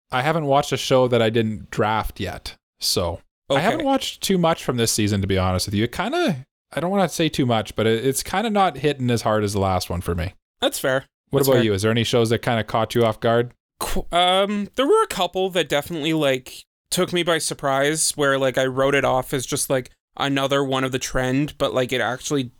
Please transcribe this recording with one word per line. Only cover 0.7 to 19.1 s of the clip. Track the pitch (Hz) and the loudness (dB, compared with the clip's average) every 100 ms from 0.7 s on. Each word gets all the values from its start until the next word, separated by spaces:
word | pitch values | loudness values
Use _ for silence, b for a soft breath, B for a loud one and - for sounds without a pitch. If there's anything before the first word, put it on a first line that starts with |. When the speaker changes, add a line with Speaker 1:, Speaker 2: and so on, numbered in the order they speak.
Speaker 1:
a | 131 | -2
show | - 131 127 | 2 2 4
that | 120 | 2
I | 110 | 2
didn't | 117 110 104 - | 2 0 -4 -6
draft | - 107 110 98 - | -2 0 0 -4 -6
yet, | 92 - - - _ _ | -10 -10 -14 -18 _ _
so | - - 90 98 _ _ - | -4 -2 -2 -6 _ _ -2
I | |
Speaker 2:
Okay. | 135 | 0
Speaker 1:
haven't | 185 320 | 2 0
watched | 285 269 - - | 0 0 -2 -6
too | - 190 | 0 2
much | 165 165 | 2 0
from | - 127 | -2 -2
this | 113 | 0
season, | - 104 101 | 0 0 0
to | 98 | 0
be | 95 | 0
honest | 92 92 - | 2 0 -2
with | |
you. | 101 | -2
It | 107 | -2
kinda, | - 196 339 330 135 - _ _ | -2 -2 0 0 -2 -8 _ _
I | - | -6
don't | 170 | -2
wanna | 202 180 | 0 0
say | - 160 | 0 -2
too | - 131 | 0 0
much, | 113 104 - | 0 -2 0
but | 110 | 0
it, | 113 | 2
it's | 127 135 | 0 -2
kinda | - 185 226 | -4 -4 0
not | 202 185 139 | 2 0 0
hitting | 147 135 123 | -2 0 0
as | 120 | 0
hard | 117 107 | 2 2
as | 104 | 0
the | 98 | 0
last | 95 92 - | 0 0 -2
one | 87 | -4
for | - | -4
me. | 90 85 - _ _ | -4 -4 -8 _ _
Speaker 2:
That's | 254 - | -4 -2
fair. | 139 131 - _ _ | -2 -2 -4 _ _
Speaker 1:
What | 139 | 0
Speaker 2:
That's | 135 | 4
Speaker 1:
about | 127 | 4
Speaker 2:
fair. | |
Speaker 1:
you? | 113 | 4
Is | 98 | 2
there | 107 | 2
any | 117 | 2
shows | 113 123 113 | 2 2 2
that | 113 | 0
kinda | - 117 | 0 -2
caught | 107 113 110 | 0 -2 0
you | 120 | 2
off | 113 107 | 2 2
guard? | 120 120 123 - _ - | 2 2 0 -6 _ -10
Speaker 2:
Qu-, | - - - | -4 -2 0
um, | 170 180 190 196 208 196 - | 0 2 2 0 -2 -4 -2
there | 277 | 2
were | 440 | 4
a | 440 | 2
couple | - 180 185 190 | -2 -2 -2 -2
that | 180 151 | -2 0
definitely, | 147 143 170 147 | -2 -2 -4 -2
like, | 160 143 131 - - - _ _ | 0 2 0 -4 -18 -20 _ _
took | - 180 | -2 0
me | 180 | 0
by | 170 160 | 0 0
surprise, | - 151 143 135 143 156 - - | -2 -4 -2 2 2 0 -2 0
where, | 143 135 | 2 2
like, | 135 127 | 2 2
I | 131 | 0
wrote | 127 135 | 2 2
it | 139 | 2
off | 127 | 2